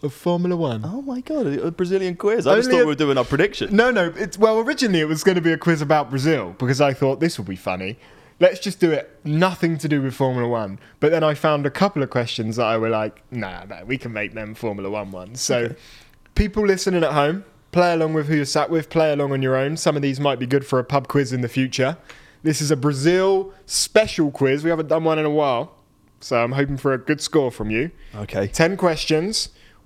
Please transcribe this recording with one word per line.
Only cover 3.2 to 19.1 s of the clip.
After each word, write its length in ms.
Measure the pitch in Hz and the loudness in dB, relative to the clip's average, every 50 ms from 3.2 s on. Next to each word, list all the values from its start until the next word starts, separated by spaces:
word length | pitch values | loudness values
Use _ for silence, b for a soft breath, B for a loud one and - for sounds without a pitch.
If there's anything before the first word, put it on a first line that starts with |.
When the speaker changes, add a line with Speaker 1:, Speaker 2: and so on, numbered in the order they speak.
| 120 | 0
Speaker 2:
prediction. 500 | - 139 139 135 135 - - 110 - 202 | 2 2 2 2 2 0 -2 -4 0 4
Speaker 1:
No, 140 | 208 240 254 | 4 4 4
no. 220 | 240 202 175 170 170 | 4 2 0 0 -2
It's, 220 | - 214 170 - 196 | -4 -6 -6 -2 2
well, 220 | 214 220 220 220 | 2 2 4 2
originally 400 | 226 269 311 - 262 214 180 165 | 0 0 0 0 0 2 2 2
it 60 | 156 156 | 2 0
was 120 | 160 151 - | 0 0 2
gonna 180 | 190 185 180 | 2 2 4
be 100 | 160 165 | 2 0
a 60 | 160 151 | 0 0
quiz 240 | - 170 165 147 | 2 0 0 2
about 280 | 151 143 156 151 139 117 | 2 2 2 2 0 0
Brazil 440 | 135 131 135 160 160 127 98 87 92 - | -4 -2 0 0 0 0 -2 -4 -6 -4
because 200 | 123 127 135 127 | -2 0 2 2
I 140 | 147 139 131 | 2 2 2
thought 260 | - 139 135 135 - | 2 0 0 0 0
this 180 | 165 165 - - | -2 -2 -2 -4
would 100 | 95 98 | -8 -8
be 80 | 95 90 | -10 -8
funny. 400 | - 101 92 92 95 95 113 - B B B B B B B B | -6 -6 -6 -4 -6 -8 -10 -12 B B B B B B B B
Let's 200 | 170 185 180 180 | 2 2 2 2
just 200 | - 202 180 - | -6 -6 -2 2
do 120 | 180 165 | 2 2
it. 280 | 156 135 - - - - - | 2 2 -2 -6 -12 -12 -6
Nothing 540 | 151 151 160 180 185 170 - 180 165 165 143 | -2 0 2 2 2 2 0 0 0 0 -2
to 80 | 160 151 | -2 -2
do 140 | 151 143 | 0 0
with 120 | 135 135 120 | 0 -2 -2
Formula 320 | - 135 131 127 123 120 120 | 0 0 0 0 0 -2 -2
One. 300 | 120 113 107 95 98 - B B B B | -2 -2 -4 -6 -8 -12 B B B B
But 120 | - 156 | 2 2
then 120 | 165 160 156 | 2 4 2
I 100 | 151 147 | 2 0
found 320 | - - 156 151 143 143 | 2 2 2 2 2 0
a 40 | 143 | -2
couple 320 | - - 196 202 - 147 135 | -2 0 0 0 0 0 -4
of 60 | - | -2
questions 480 | - 123 117 117 - - 110 113 107 123 | -2 -2 -2 -2 -4 -6 -6 -4 -2 -2
that 80 | 113 | 0
I 120 | 110 113 110 | 0 0 0
were 120 | 113 113 | 0 0
like, 340 | 113 107 107 107 - - _ - | 0 0 -2 -4 -6 -10 _ -12
"Nah, 320 | 127 117 104 92 90 87 92 | -10 -8 -8 -8 -10 -12 -16
nah, 180 | 101 98 82 92 | -16 -16 -14 -8
we 120 | 113 135 127 | -8 -8 -6
can 140 | - 120 | -6 -8
make 220 | 110 104 104 95 107 | -8 -6 -6 -6 -8
them 200 | 110 107 107 107 | -10 -12 -12 -10
Formula 360 | - 120 113 101 101 98 98 | -8 -6 -6 -6 -6 -6 -6
One 220 | 107 107 101 98 | -6 -6 -8 -8
ones." 300 | 95 90 92 98 120 123 | -12 -14 -14 -14 -10 -8
So 160 | - - 131 120 | -4 -2 -2 -2
Speaker 2:
Okay. 160 | 120 117 - - B B B B B B B B B _ - | -2 -4 -6 -10 B B B B B B B B B _ 0
Speaker 1:
people 300 | - 214 202 202 214 208 | 0 0 0 0 0 2
listening 380 | 196 190 185 - 196 180 175 160 | 2 2 2 0 0 0 2 2
at 100 | 139 147 | 2 2
home, 300 | 147 143 151 175 202 196 - - _ _ _ | 2 2 2 0 -2 -6 -12 -20 _ _ _
play 220 | - 175 180 175 170 | 0 2 2 4 2
along 200 | 165 160 156 156 | 2 0 0 0
with 140 | 156 147 151 | -2 0 0
who 80 | 160 | 0
you're 100 | 147 143 | 0 0
sat 240 | 139 - 156 147 - | 0 0 0 0 2
with, 200 | 165 160 147 - | 0 -2 -2 0
play 240 | - 165 156 156 | 0 2 2 2